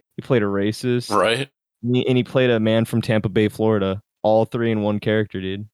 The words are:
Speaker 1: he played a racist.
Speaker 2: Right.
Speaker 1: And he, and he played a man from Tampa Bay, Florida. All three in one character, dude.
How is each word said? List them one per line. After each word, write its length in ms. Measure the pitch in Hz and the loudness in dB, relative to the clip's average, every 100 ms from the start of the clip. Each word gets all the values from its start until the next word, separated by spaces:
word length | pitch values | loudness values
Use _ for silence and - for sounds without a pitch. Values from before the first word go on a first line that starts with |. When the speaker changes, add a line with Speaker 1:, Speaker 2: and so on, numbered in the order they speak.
| _ - | _ -12
Speaker 1:
he 60 | |
played 220 | - 123 | -2 0
a 20 | 101 | 2
racist. 640 | 98 104 107 127 123 120 104 | 0 -2 -2 -2 -2 0 2
Speaker 2:
Right. 340 | 101 120 139 _ _ _ | 2 0 -4 _ _ _
Speaker 1:
And 120 | 117 127 | -2 0
he, 120 | 127 | 2
and 100 | 127 | 0
he 60 | |
played 280 | - 135 127 | 0 2 2
a 80 | 117 | 2
man 260 | 110 113 113 | 2 2 0
from 160 | 117 | -2
Tampa 280 | 113 110 107 | 0 0 0
Bay, 200 | 101 104 | 0 0
Florida. 520 | - 110 107 95 98 - _ | 0 0 0 -2 -4 -10 _
All 220 | 107 110 113 | 2 2 2
three 260 | 120 117 | -2 -2
in 100 | 110 | 0
one 160 | 104 104 | -2 -2
character, 420 | 110 107 104 98 | 0 0 -2 -6
dude. 260 | 92 101 104 | -8 -8 -8